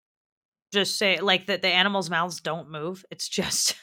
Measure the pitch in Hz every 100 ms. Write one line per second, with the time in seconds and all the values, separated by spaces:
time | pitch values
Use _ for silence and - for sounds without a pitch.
0 | _ _ _ _ _ _ _ 202 185 -
1 | 208 175 202 185 185 185 185 180 190 196
2 | 165 170 175 165 160 160 143 156 156 185
3 | - 165 - - 165 - - -